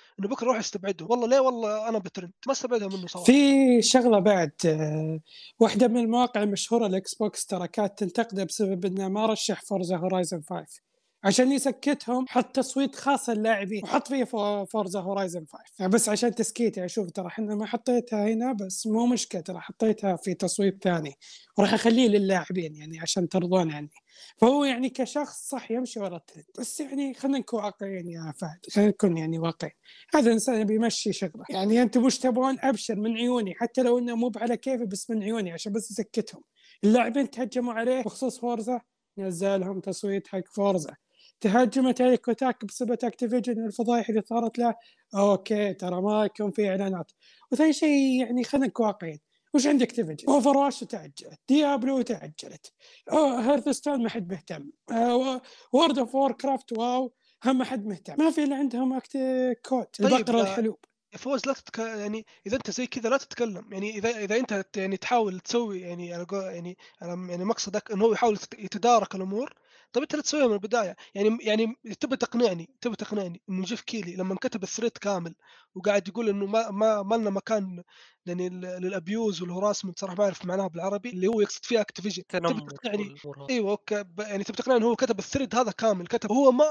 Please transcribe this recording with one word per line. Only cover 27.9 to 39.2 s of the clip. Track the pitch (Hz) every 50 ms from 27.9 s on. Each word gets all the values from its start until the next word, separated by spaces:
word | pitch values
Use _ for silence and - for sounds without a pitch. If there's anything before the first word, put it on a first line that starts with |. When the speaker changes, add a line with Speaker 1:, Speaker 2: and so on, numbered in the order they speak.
| 196 180 170 170
Speaker 2:
يا | 165 165 165 156 - -
فهد، | 190 156 160 - - -
خلينا | - 208 208 208
نكون | 196 - 214 185 165
يعني | 165 160 160 165 165
واقعيين. | 165 165 160 - - - - _ _ - - - - _ -
هذا | 302 233 233
إنسان | 226 220 220 269 240 214
يبي | 220 202 214
يمشي | 220 233 226 - - - 214
شغله. | 160 - 196 160 - 226 - -
يعني | 208 190 190 208 226 240
أنتم | 247 208 - 254 233
وش | 262 254 -
تبغون؟ | - 254 226 254 254 269 269 254
أبشر | - 269 226 - - - 214
من | 196 208 226 226
عيوني، | 226 240 247 247 240 214 185 165
حتى | - 240 233 - 262
لو | 247 240 240 247
إنه | 240 240 233
مو | 226 240 247 214
على | 208 220 233 233
كيفي | 226 - 269 262 226 240
بس | 185 202 190 - -
من | 226 214
عيوني | 190 208 226 226 196 175
عشان | 165 165 - 214
بس | 202 226 - -
يسكتهم. | 196 - 208 - - 226 - - - - _ _ _ _ _ _ - _ -
اللاعبين | 208 226 247 226 233 226 277 277 -
تهجموا | - 226 254 - - 254 240 240 220
عليه | 226 233 247 254 262
بخصوص | 240 208 - - 262 240 - -
فورزا، | 233 240 240 220 208 233 254 226 - _ _ _ _ _ _
نزلهم | 202